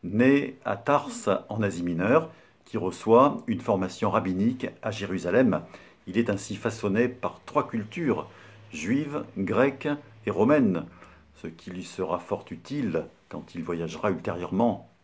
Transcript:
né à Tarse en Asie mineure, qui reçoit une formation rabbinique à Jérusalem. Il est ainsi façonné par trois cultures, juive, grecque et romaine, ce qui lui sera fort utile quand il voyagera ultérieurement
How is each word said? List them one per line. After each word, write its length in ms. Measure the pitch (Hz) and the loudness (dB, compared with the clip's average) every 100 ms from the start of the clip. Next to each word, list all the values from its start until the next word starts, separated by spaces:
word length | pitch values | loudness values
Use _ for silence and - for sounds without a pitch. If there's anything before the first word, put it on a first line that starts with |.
né 560 | - 104 131 143 143 - - | -2 4 6 4 2 -6 -6
à 100 | 101 | -2
Tarse 540 | - 143 143 113 - - - | 2 0 0 -4 0 -2 -2
en 140 | 110 | -2
Asie 200 | 104 87 | 0 0
mineure, 460 | 87 85 98 147 160 - _ _ - | -2 0 4 4 2 -14 _ _ -8
qui 100 | 113 | -4
reçoit 640 | 92 90 110 117 143 - - | -4 -4 6 8 8 4 -4
une 160 | 107 | -4
formation 480 | - 98 92 - 107 | 0 0 0 -2 0
rabbinique 560 | 104 95 92 110 127 90 - | 0 0 2 0 0 -8 -6
à 80 | 110 | -8
Jérusalem. 720 | 104 101 92 85 107 123 80 - - - _ - | -6 -6 -4 2 4 6 2 -4 -20 -20 _ -4
Il 120 | 95 | 0
est 100 | 117 | 0
ainsi 280 | 98 - 98 | -2 -4 -4
façonné 520 | 110 110 104 101 123 | -4 -2 0 2 0
par 320 | 127 87 - - | -2 -8 -8 -4
trois 200 | 151 139 | -4 -2
cultures, 600 | 113 104 - 156 82 73 - - - - | -6 -6 -4 -2 -2 -4 -18 -20 -20 -16
juive, 540 | - 95 135 147 147 - 98 | -10 -2 0 0 -6 -8 -4
grecque 500 | 95 107 139 139 151 147 - - - | 0 2 2 0 -4 -6 -8 -8 -4
et 40 | |
romaine, 540 | 95 110 302 101 85 82 - - - _ - | 2 4 6 4 0 -6 -18 -20 -20 _ -14
ce 100 | - | -14
qui 240 | - - | -14 -14
lui 140 | 90 | -12
sera 340 | 87 - 82 90 | -12 -8 -4 -4
fort 260 | - 98 - | -4 -8 -6
utile 560 | 120 - 143 113 80 - _ _ | -14 -8 -4 -2 -2 -6 _ _
quand 240 | 78 - | -14 -12
il 80 | 85 | -10
voyagera 480 | 82 85 82 82 107 | -6 -4 -6 -2 -2
ultérieurement 800 | 85 - 87 87 95 117 98 - _ | -2 -4 -6 -4 2 2 0 -10 _